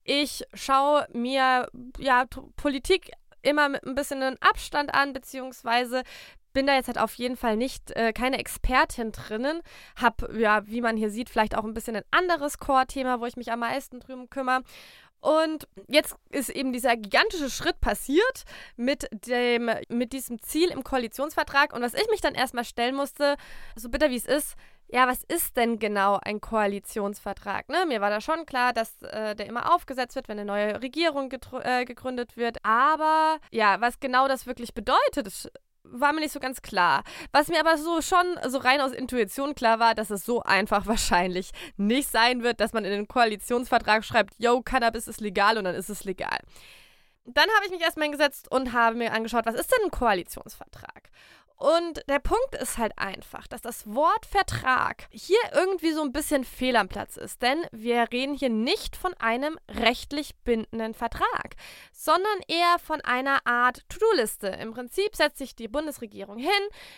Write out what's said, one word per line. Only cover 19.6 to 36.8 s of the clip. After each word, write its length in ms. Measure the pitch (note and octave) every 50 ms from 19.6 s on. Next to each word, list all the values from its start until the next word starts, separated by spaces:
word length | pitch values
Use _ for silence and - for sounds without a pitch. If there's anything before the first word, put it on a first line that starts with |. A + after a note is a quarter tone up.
| A#3+ A#3 A3 - - -
mit 240 | A#3 A#3+ B3+ A#3
diesem 300 | C4 C4+ B3 - A#3+ A3
Ziel 280 | - - - D4+ E4+ F4+
im 140 | - C4+ C4
Koalitionsvertrag. 880 | - C4+ B3+ A#3 A3 - - C#4 D#4 - E4+ D4+ - - C#4 D4 D4+
Und 100 | - -
was 120 | A#3+ A#3+ -
ich 160 | - G#4 A#4
mich 80 | G#4+ G4+
dann 160 | - D4 -
erstmal 300 | - B3+ B3+ - A#3+ A#3
stellen 280 | - - - A#3 B3 C4
musste, 440 | C#4 C#4+ C#4 - - C#4+ C#4+ C#4+ C#4+ - - - - - - - -
so 100 | - A#3+
bitter 220 | A#3 - D4+ -
wie 80 | B3+ A#3
es 80 | -
ist, 300 | - C4+ D4+ C#4+ - - - - - - - _ -
ja, 180 | - B3 B3+ B3+
was 160 | B3 A#3+ -
ist 320 | - D#4+ E4+ - - -
denn 240 | C4 A#3 A#3 A#3 G#3
genau 400 | A3+ G#3 G#3 G3+ G3 G3+ G3+ F#3+
ein 200 | - - G#3 G#3
Koalitionsvertrag, 1300 | - - A3+ A3 G#3 G3+ G3+ G3+ - - - A3 G3+ G3+ G#3 - - G#3 G3 - - G#3 G3 - - -
ne? 160 | C4+ E4+ F#4+ E4
Mir 140 | B3+ G#3+
war 80 | G3+ G#3
da 100 | G#3 G#3+
schon 260 | - - D#4+ E4 D#4+
klar, 280 | - - B3 B3 B3 A#3+
dass, 280 | A#3 A3+ - - -
äh, 320 | - - - G#3+ A3 G#3+ G#3
der 140 | G#3+ G#3 -
immer 260 | A3+ A#3+ - - E4+
aufgesetzt 420 | F4 - - C4+ B3+ B3+ A#3 -
wird, 120 | C4+ B3 -
wenn 100 | G#3+ G#3
eine 80 | G#3
neue 360 | G#3 G3+ G#3 G#3 G#3+ G#3 G3+
Regierung 480 | A#3 C4 B3 D4+ E4+ E4 C#4+ C#4 C4+ C4
getr-, 340 | C4 C4 - - B3 B3+ -
äh, 220 | - B3+ B3 B3
gegründet 500 | B3 A#3+ - - B3+ B3+ B3 A#3+ A#3+ -
wird. 220 | A#3 A#3 A#3 A#3 - -
Aber, 760 | G#3 A3 A#3 C4 D4+ D#4 D4+ D#4 D#4 D#4 D#4 D#4 D#4 D#4 D4+ - -
ja, 300 | - A3+ A3 G#3 G3 -
was 220 | A#3 A#3+ A#3+ -
genau 260 | - C4 B3+ B3+ C4+ C4+
das 180 | C4+ B3+ -
wirklich 280 | B3 B3 - A#3+ A3+ -
bedeutet, 760 | A#3+ G3+ - C4+ F#4+ C#5 C#5 - D4 A3+ G3 - - - - - - _ _ _ _ _
war 300 | - - A#3+ C#4 D4 D4
mir 80 | D#4+
nicht 100 | D#4 D4+
so 80 | - C#4
ganz 220 | C4+ C4 C4 -
klar. 420 | - - - F#3